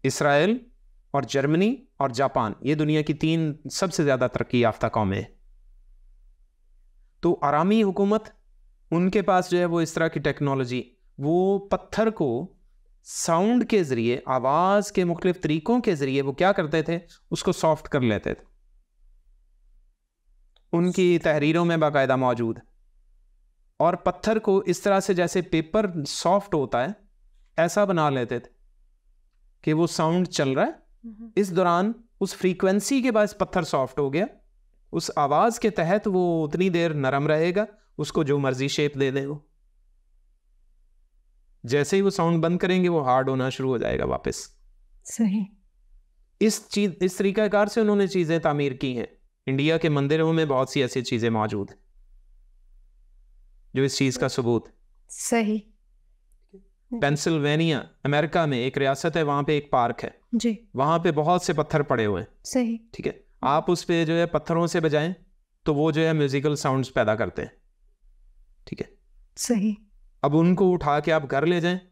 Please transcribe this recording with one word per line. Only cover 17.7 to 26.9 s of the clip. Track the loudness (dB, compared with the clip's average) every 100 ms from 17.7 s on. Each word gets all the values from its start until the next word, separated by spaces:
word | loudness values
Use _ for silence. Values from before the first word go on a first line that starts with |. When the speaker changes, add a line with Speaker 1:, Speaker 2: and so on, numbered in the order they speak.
| 0 -2
Speaker 1:
कर | 0
लेते | 0 0 -2
थे। | -8 -12 _ _ _ _ _ -20 _ _ _ _ _ _ _ _ _ _ _ _ _ _ _ _
उनकी | 0 0 2 2 4
तहरीरों | 2 2 2 2 2
में | 2
बाकायदा | 2 2 2 2
मौजूद | 2 0 -2 -4
है। | _ _ _ _ _ _ _ _ _ _ _ _
और | 0 0
पत्थर | -4 -2 -2 0
को | 2 0
इस | 0 -2
तरह | 2 0
से | 2
जैसे | 0 0 -2
पेपर | -2 -2 0 -2 -2 -4
सॉफ्ट | -8 -4 0 0 0
होता | -4 -2 -2
है, | -4